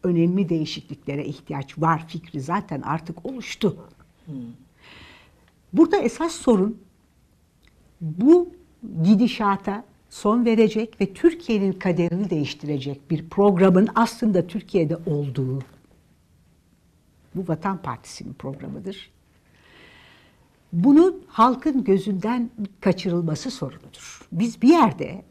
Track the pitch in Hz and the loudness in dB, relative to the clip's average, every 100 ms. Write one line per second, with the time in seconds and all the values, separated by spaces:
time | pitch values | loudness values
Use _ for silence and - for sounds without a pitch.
0 | 185 170 170 190 175 165 151 151 - 139 | -2 2 2 0 -2 -2 -4 -8 -14 -14
1 | - 143 147 143 - 139 135 - 156 160 | -10 -8 -10 -12 -12 -12 -10 -2 0 0
2 | 160 160 - 147 135 196 202 139 - 160 | -4 -14 -12 -10 -6 -6 -6 -8 -6 -6
3 | - - - 262 - - 196 - - _ | -8 -12 -12 -12 -14 -4 -2 -2 -12 _
4 | _ _ - 135 117 120 _ _ - - | _ _ -16 -14 -14 -18 _ _ -20 -20
5 | - - _ _ _ _ _ 190 330 392 | -20 -20 _ _ _ _ _ 4 4 4
6 | 233 - 330 - 262 202 208 - _ _ | 0 -2 -6 0 2 2 2 -4 _ _
7 | _ _ _ _ _ _ _ _ _ _ | _ _ _ _ _ _ _ _ _ _
8 | 160 170 269 349 349 - _ _ 226 160 | -8 2 6 6 4 -8 _ _ -10 0
9 | 175 208 240 - 202 196 208 208 - _ | 4 4 4 0 -2 -2 -4 -8 -12 _
10 | _ - 208 240 233 226 220 220 226 - | _ -4 0 2 4 4 4 2 -6 -4
11 | 190 - 339 330 - 208 196 190 190 170 | -6 2 2 2 -2 0 0 0 -2 0
12 | 170 175 190 160 135 - 147 143 139 135 | 0 -2 -2 -2 -4 -6 -6 -6 -6 -10
13 | - 156 - 196 202 180 190 180 220 220 | -6 -6 -4 2 2 4 4 6 4 2
14 | 226 - 220 185 175 220 - 190 151 165 | 0 0 0 0 -2 -8 -4 -2 0 -4
15 | 160 147 139 135 127 135 - _ _ _ | -4 -4 -4 -4 -4 -6 -10 _ _ _
16 | _ _ _ _ _ _ _ _ _ _ | _ _ _ _ _ _ _ _ _ _
17 | _ _ _ 180 170 156 196 190 131 120 | _ _ _ -8 -4 -4 -4 -6 -8 -12
18 | - - - - 135 139 135 - 190 - | -14 -18 -16 -12 -12 -12 -12 -12 -12 -14
19 | - _ _ _ _ _ _ _ - - | -18 _ _ _ _ _ _ _ -20 -20
20 | _ _ _ _ _ _ _ 170 247 294 | _ _ _ _ _ _ _ 0 6 6
21 | 370 381 - - 247 247 311 262 190 190 | 6 2 -6 2 2 2 -2 0 2 2
22 | 208 190 214 247 233 - 202 - 190 180 | 0 -4 -2 -4 -4 -8 -12 -2 -2 0
23 | 190 175 165 151 262 - 135 - - - | -2 -2 -2 -4 -8 -10 -12 -12 -20 -20
24 | - - - 165 233 - 254 339 226 - | -20 -20 -10 -4 -4 4 6 8 6 2
25 | 143 185 - | -8 -10 -16